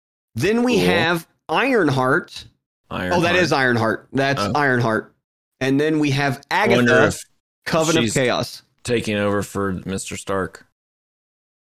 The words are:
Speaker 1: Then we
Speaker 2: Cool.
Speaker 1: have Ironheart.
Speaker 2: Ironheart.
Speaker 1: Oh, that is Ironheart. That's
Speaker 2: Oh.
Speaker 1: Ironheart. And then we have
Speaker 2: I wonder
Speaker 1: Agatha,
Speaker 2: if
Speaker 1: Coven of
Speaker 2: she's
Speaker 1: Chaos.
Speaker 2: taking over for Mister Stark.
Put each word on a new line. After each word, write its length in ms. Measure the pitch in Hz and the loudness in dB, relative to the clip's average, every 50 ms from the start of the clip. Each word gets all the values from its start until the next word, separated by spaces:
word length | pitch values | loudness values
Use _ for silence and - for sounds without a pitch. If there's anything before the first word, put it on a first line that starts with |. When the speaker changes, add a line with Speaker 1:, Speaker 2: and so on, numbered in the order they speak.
| _ _ _ _ _ _ - | _ _ _ _ _ _ -6
Speaker 1:
Then 260 | 110 135 190 220 233 240 | -2 0 0 2 2 2
we 140 | 254 240 | 2 2
Speaker 2:
Cool. 100 | 196 180 | 2 2
Speaker 1:
have 400 | 180 180 170 165 165 175 165 165 _ _ _ _ - | 2 2 2 2 0 0 -2 -4 _ _ _ _ -4
Ironheart. 960 | 160 180 226 277 262 226 175 147 131 135 127 127 139 175 - - - - - - _ _ _ _ _ _ _ - | 0 0 2 2 2 2 2 2 2 2 2 2 0 0 -2 -6 -18 -20 -20 -20 _ _ _ _ _ _ _ -12
Speaker 2:
Ironheart. 280 | - 87 90 180 180 175 | -8 -6 -4 -2 0 0
Speaker 1:
Oh, 20 | 165 | 2
that 120 | 170 175 | 2 2
is 160 | 180 180 143 156 | 2 2 2 2
Ironheart. 560 | 143 131 127 120 113 113 110 104 - - - - | 2 4 4 4 2 2 0 0 -2 -6 -6 -2
That's 280 | 131 135 139 139 135 | -2 0 0 0 -2
Speaker 2:
Oh. 120 | 101 101 117 | -2 -2 0
Speaker 1:
Ironheart. 580 | 147 147 135 127 120 120 117 110 107 - - _ _ _ _ _ _ _ _ _ - | 0 0 2 2 2 2 0 0 -2 -4 -6 _ _ _ _ _ _ _ _ _ -6
And 220 | 131 135 135 139 | -2 -2 0 0
then 200 | 151 156 160 151 | 0 0 0 0
we 100 | 147 143 | 0 0
have 320 | 131 139 143 143 131 - - - | 0 0 -2 -2 -2 -4 -6 -4
Speaker 2:
I 180 | 160 180 202 - | -2 0 2 2
wonder 240 | - 123 123 120 117 | 2 2 4 4 4
Speaker 1:
Agatha, 140 | - - | 4 4
Speaker 2:
if 180 | 101 - - - _ _ _ _ _ _ _ - | 2 0 -4 -10 _ _ _ _ _ _ _ -8
Speaker 1:
Coven 320 | - - 165 160 156 - | -4 -2 0 0 2 0
of 80 | - 117 | 0 0
Speaker 2:
she's 80 | 107 - | 0 0
Speaker 1:
Chaos. 500 | 143 131 123 107 78 120 - - - - _ _ _ - | 0 0 0 0 -2 -4 -6 -8 -18 -20 _ _ _ -6
Speaker 2:
taking 320 | - 123 113 - 113 107 | -2 -2 -2 0 -2 -2
over 260 | 104 104 104 101 101 95 | 0 0 0 0 -2 -4
for 300 | - - 101 98 98 92 87 - | -4 -6 -4 -4 -4 -4 -6 -6
Mister 280 | 85 95 95 - - 87 - | -6 -8 -8 -8 -10 -12 -12
Stark. 480 | - - 98 98 92 82 - - - _ _ _ _ _ _ _ _ _ _ _ _ _ _ _ _ _ _ _ _ | -8 -6 -4 -4 -4 -6 -8 -16 -20 _ _ _ _ _ _ _ _ _ _ _ _ _ _ _ _ _ _ _ _